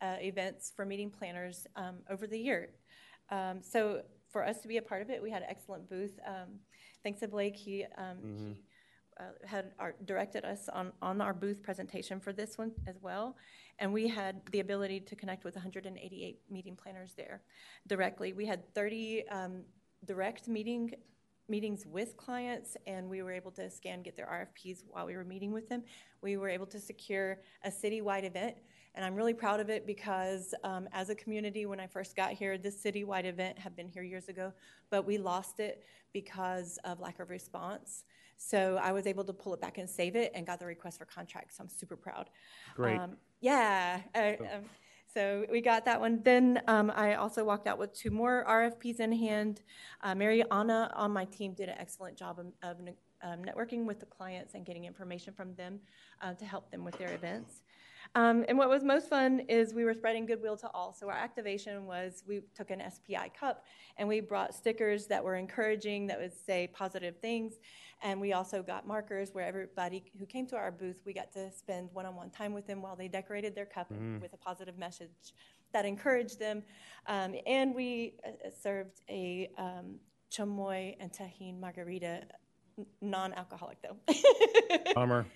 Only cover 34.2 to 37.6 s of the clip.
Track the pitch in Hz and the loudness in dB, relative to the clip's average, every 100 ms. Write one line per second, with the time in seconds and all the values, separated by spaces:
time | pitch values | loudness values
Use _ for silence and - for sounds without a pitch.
34.2 | 185 185 190 190 - - _ 202 196 208 | -10 -8 -8 -10 -20 -20 _ 2 4 2
35.2 | 185 180 190 - 208 - - - _ 202 | 2 0 -2 -4 -6 -6 -14 -20 _ -8
36.2 | 196 185 185 185 175 - 180 175 175 175 | -8 -4 -2 -2 -4 -8 -8 -8 -8 -10
37.2 | 175 180 - - | -10 -10 -10 -8